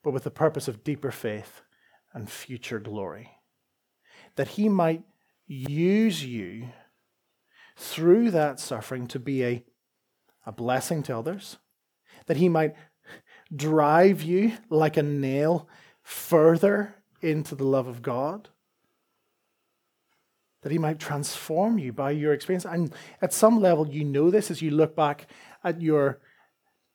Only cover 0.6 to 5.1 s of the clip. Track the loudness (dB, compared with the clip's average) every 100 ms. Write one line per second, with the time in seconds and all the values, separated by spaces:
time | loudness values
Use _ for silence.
0.6 | -8 -8 -8 -6 -6 -6 -8 -8 -12 -20
1.6 | _ _ _ _ _ -16 -14 -14 -14 -14
2.6 | -10 -10 -8 -10 -10 -12 -20 _ _ _
3.6 | _ _ _ _ _ -20 -12 -6 -6 0
4.6 | 2 4 2 0 -8